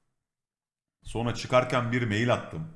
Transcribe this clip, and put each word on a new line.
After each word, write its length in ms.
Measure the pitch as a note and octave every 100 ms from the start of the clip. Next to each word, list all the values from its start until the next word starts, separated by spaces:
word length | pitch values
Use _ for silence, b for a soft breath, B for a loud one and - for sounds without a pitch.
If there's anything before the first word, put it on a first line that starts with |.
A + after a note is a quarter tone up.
| _ _ _ _ _ _ _ _ _ _
Sonra 320 | - A2 A#2
çıkarken 580 | A2+ - B2+ - C3 A#2
bir 140 | B2 A#2
mail 260 | G#2 A#2+
attım. 360 | G#2 - D#2+ D#2+